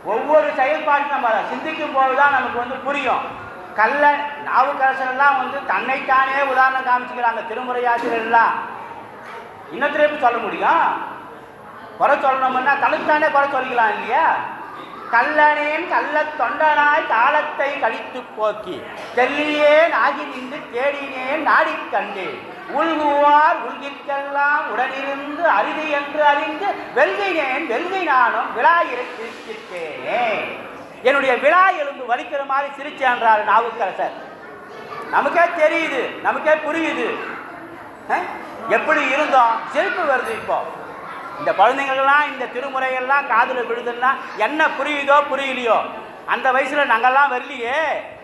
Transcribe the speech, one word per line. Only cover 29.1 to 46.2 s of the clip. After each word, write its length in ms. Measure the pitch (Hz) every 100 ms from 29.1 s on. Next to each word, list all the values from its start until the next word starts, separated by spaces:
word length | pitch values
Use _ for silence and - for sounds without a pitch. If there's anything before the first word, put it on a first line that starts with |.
| 208
இருக்கிட்டேனே." 1200 | 226 - - 214 - 180 160 135 139 202 240 190 - - - - - -
என்னுடைய 320 | 247 285 269 240
விழா 340 | 269 349 381
எலும்பு 460 | 359 285 269 247 247
வலிக்கிற 300 | 302 285 269
மாதிரி 280 | 269 285 269
சிரிச்சேன்றாரு 640 | 294 - 262 240 226 214
நாவுக்கரசர். 680 | 214 226 240 233 196 165 156 - - - - - - - - - -
நமக்கே 280 | 170 262 330
தெரியுது, 840 | 339 339 302 330 320 277 175 160
நமக்கே 300 | 185 247 294
புரியுது. 640 | 311 302 330 311 254 220 - - - - - - - - - -
ஆ? 40 | 269 359 - - - -
எப்படி 400 | 220 269 302 277
இருந்தோம், 500 | 269 294 269 233 226 -
சிரிப்பு 300 | 269 381 370
வருது 300 | 320 262 233
இப்போ. 320 | 220 - 160 - - - - - - - -
இந்த 120 | 170
குழந்தைங்களுக்கெல்லாம் 800 | 160 208 277 277 269 269 285 294
இந்த 140 | 269 240
திருமுறையெல்லாம் 800 | 240 277 262 262 254 254 277 262
காதுல 340 | 226 254 247 226
விழுதுன்னா 360 | 233 233 240 254 277 - -
என்ன 280 | 220 302 311
புரியுதோ 560 | - 294 294 269 285 285
புரியலையோ, 500 | 262 269 247 240 190 117 - - -